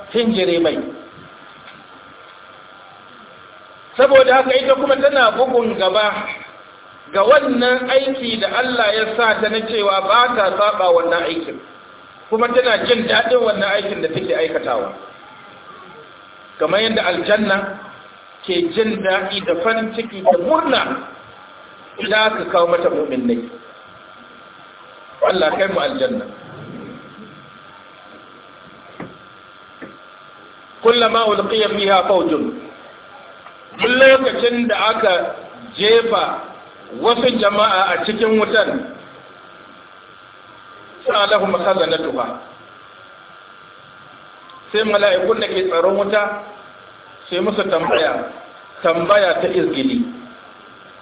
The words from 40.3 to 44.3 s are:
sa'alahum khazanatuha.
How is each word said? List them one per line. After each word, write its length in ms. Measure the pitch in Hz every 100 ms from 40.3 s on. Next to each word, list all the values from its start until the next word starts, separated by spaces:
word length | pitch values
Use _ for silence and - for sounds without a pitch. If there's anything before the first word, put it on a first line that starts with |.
| 95 92 98 - - - - -
sa'alahum 460 | 208 202 208 190 175
khazanatuha. 720 | 190 190 160 160 160 135 117 - - - - - - - 95 95 95 - 98 98 95 95 95 95 - 95 -